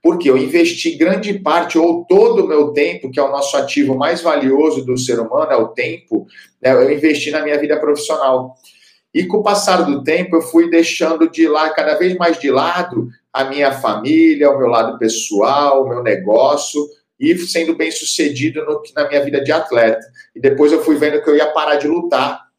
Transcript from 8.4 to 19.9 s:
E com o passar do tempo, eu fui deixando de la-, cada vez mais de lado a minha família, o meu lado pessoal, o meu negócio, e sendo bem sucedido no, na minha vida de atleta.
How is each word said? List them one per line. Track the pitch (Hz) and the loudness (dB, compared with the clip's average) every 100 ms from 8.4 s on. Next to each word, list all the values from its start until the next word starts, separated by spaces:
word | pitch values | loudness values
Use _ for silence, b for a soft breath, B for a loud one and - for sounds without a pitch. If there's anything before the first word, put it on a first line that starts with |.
| 127 - b b b b _ | -4 -16 b b b b _
E | 151 180 | -4 -2
com | 214 | -2
o | |
passar | 208 202 - 180 | 0 0 0 0
do | 147 127 | 0 -2
tempo, | 139 170 185 165 | -2 -2 0 -2
eu | |
fui | - 165 170 | 2 2 4
deixando | 165 165 - 160 160 160 | 2 2 -2 -2 0 0
de | 165 160 | 2 0
la-, | 151 156 | 2 0
cada | 156 147 151 | -2 -2 0
vez | 180 180 | -2 0
mais | 170 160 | -2 0
de | 139 | 0
lado | 131 160 180 175 120 123 B _ | 0 0 -4 -4 -6 -8 B _
a | 127 | -4
minha | 131 143 139 | -4 0 -2
família, | 135 120 107 127 160 165 147 123 | 0 -4 -4 0 4 4 4 2
o | 113 | 2
meu | 123 | 2
lado | 117 113 117 | 2 0 -2
pessoal, | 113 - - 101 117 143 143 135 | -2 -2 -4 0 2 2 2 2
o | 127 | 0
meu | 120 | -4
negócio, | 117 98 95 113 135 143 - 147 147 b _ _ | -2 -2 0 2 2 0 -4 -6 -8 b _ _
e | 147 180 | -2 0
sendo | 180 170 165 165 | -2 -4 -2 -2
bem | 160 | -4
sucedido | 160 - - 147 127 151 151 | -6 -8 -4 -4 -2 -6 -4
no, | 151 147 - 151 | -6 -6 -6 -6
na | 143 | -2
minha | 143 | -2
vida | 143 143 | -2 -2
de | 131 | 0
atleta. | 160 - 120 113 | -2 0 2 2